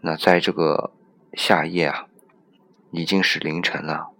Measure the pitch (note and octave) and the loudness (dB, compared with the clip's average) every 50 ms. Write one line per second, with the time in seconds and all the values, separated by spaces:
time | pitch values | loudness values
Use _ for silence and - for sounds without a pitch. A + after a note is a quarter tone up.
0 | - E2 D#2 D#2 - F#2 F2+ F2 - - - - E2 D#2 C#2+ - - - _ _ | -4 -4 -4 2 4 4 4 4 4 0 0 2 2 2 2 0 -2 -6 _ _
1 | _ _ _ _ _ _ - - - - G2 E2 D2+ D#2 F2 F2 E2 D2 - - | _ _ _ _ _ _ -8 -6 2 4 4 4 2 -2 0 0 0 0 -2 -4
2 | - _ _ _ _ _ _ _ _ _ _ _ _ _ _ _ _ _ - E2 | -10 _ _ _ _ _ _ _ _ _ _ _ _ _ _ _ _ _ -8 -6
3 | E2 - G2 F#2+ F2+ - - E2+ D2 D#2 D#2 E2+ E2 - - D2+ D2+ D#2 D#2 D#2 | -2 0 2 2 2 2 0 -2 -4 -4 -4 -4 -4 -4 -6 -6 -4 -4 -6 -6
4 | D#2+ - - _ | -6 -12 -18 _